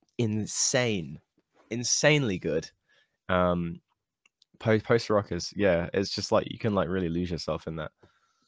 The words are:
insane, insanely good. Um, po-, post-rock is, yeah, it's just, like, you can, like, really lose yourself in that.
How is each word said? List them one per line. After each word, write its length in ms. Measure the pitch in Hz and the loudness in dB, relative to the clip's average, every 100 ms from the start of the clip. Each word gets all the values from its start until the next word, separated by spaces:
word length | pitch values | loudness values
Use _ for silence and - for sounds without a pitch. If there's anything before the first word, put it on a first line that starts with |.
| _ - | _ -6
insane, 1000 | 113 107 98 - - 131 120 98 71 76 _ _ _ _ - | -2 -2 -4 -2 0 2 0 -2 -6 -12 _ _ _ _ -10
insanely 680 | 117 120 - 151 151 123 92 | -6 -2 2 4 4 2 -2
good. 320 | 80 78 - _ _ _ _ _ - | -2 -2 -4 _ _ _ _ _ -2
Um, 520 | 90 90 87 85 - _ _ _ _ _ _ _ - | 2 2 0 -4 -8 _ _ _ _ _ _ _ -4
po-, 200 | 120 110 | 0 2
post-rock 520 | - 117 - 104 - | 4 0 2 0 0
is, 220 | 87 - - | -4 -6 2
yeah, 340 | 98 85 87 | 4 4 2
it's 160 | 98 98 | -2 -2
just, 180 | - - | -4 0
like, 200 | 104 - | 0 0
you 60 | - | -4
can, 160 | 113 98 | -2 0
like, 140 | 80 | 0
really 200 | 95 85 | 0 -2
lose 220 | 85 87 | -2 -4
yourself 340 | 80 - 78 82 | -4 -4 -6 -6
in 100 | 80 | -8
that. 140 | 76 _ - _ _ _ | -10 _ -20 _ _ _